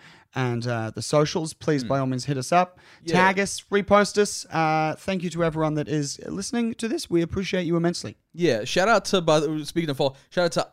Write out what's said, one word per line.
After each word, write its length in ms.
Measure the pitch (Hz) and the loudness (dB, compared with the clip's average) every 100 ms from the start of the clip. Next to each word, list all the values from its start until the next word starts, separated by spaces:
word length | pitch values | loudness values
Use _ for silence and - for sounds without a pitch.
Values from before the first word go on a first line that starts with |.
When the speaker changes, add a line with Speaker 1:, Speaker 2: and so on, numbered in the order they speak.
| - - _ | -12 -20 _
Speaker 1:
and, 320 | 127 127 120 120 | -2 -2 -2 -2
uh, 220 | 117 110 | -4 -4
the 140 | 113 | -6
socials, 500 | - 151 151 185 156 | 0 2 2 0 -6
please, 300 | - - 147 | -6 -2 0
Speaker 2:
Hmm. 60 | 120 | 0
Speaker 1:
by 100 | 135 | 0
all 80 | 131 | 0
means, 180 | 127 | -2
hit 140 | 127 139 | -4 -4
us 120 | - | 2
up. 280 | 175 180 - - - | 2 2 -4 -20 -16
Speaker 2:
Yeah. 80 | 165 | 0
Speaker 1:
Tag 260 | 185 190 196 | 4 4 2
us, 240 | 196 - - | -2 -4 -2
repost 460 | 202 - 202 202 208 | 0 4 4 4 2
us. 300 | 202 - - | 0 -2 -6
Uh, 480 | 160 160 156 156 147 | 0 2 2 0 -4
thank 260 | - 190 | -4 -4
you 60 | 170 | -4
to 160 | 165 | -2
everyone 300 | 165 160 156 | 0 0 0
that 120 | 151 - | 0 -2
is 320 | 151 139 - - | -2 -2 -6 -8
listening 460 | 180 196 240 233 226 | -8 -4 -2 -2 -2
to 120 | 226 | -4
this. 220 | 320 - | -4 -2
We 100 | 170 | 0
appreciate 440 | 170 190 180 185 160 | 0 -2 -2 -2 0
you 100 | 170 | 0
immensely. 400 | 170 170 110 - _ | 0 -2 -8 -14 _
Speaker 2:
Yeah. 320 | 160 170 113 | -2 2 2
Shout 240 | 120 180 196 | 0 2 4
out 160 | 214 - | 4 2
to, 140 | 190 | 0
by 180 | 160 151 | 4 2
the, 260 | 156 156 143 | 2 -4 -4
speaking 240 | 170 156 | -4 -2
of 80 | 135 | 0
follow, 180 | 139 - _ | -2 -4 _
shout 160 | - 170 | -2 0
out 60 | |
to 160 | 170 - | 0 -4